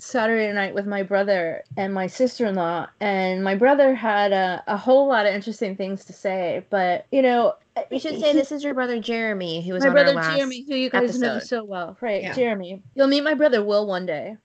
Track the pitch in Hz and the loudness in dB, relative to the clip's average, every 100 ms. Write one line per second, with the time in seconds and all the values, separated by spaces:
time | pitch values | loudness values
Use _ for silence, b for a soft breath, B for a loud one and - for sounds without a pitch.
0 | - 254 220 226 214 202 196 - 202 202 | -6 -2 0 0 0 -2 -4 -4 -4 -4
1 | 190 196 202 196 165 147 - - 196 190 | 0 0 2 0 -2 -6 -10 -6 -4 -4
2 | 185 - 254 - 226 190 170 170 - - | -4 0 0 0 -2 0 -2 -2 -6 -6
3 | 208 190 185 185 190 196 247 285 269 254 | -2 0 0 0 0 2 4 6 4 4
4 | 220 208 202 190 185 175 - 202 240 262 | 0 2 2 2 0 -2 -4 -2 4 4
5 | 277 240 208 196 196 208 208 190 190 196 | 6 4 2 0 -4 -6 -6 -4 -6 -8
6 | - - 202 190 175 131 - 202 180 175 | -10 -8 -4 -2 -2 -4 -2 0 0 0
7 | - 277 262 240 220 - _ - - 254 | -2 2 4 4 2 0 _ -8 -6 -6
8 | 311 294 294 294 269 294 285 262 247 240 | -6 -2 2 2 2 -2 -4 -4 -4 -4
9 | 220 226 226 202 175 165 175 185 - 277 | -4 -4 -2 -4 -4 -6 -6 0 4 4
10 | 277 277 160 277 269 254 277 262 254 - | 4 4 2 0 -2 -6 -6 -2 0 0
11 | 247 247 240 220 - 240 214 185 170 190 | 0 0 -2 -2 -4 -8 -6 -8 -8 -8
12 | 247 196 180 - 240 202 180 196 - - | -4 -4 -4 -2 0 -2 -6 -14 -6 0
13 | 269 285 294 285 302 240 208 208 208 185 | 2 2 2 2 4 4 2 0 0 -2
14 | 180 151 139 214 | -4 -6 -8 -12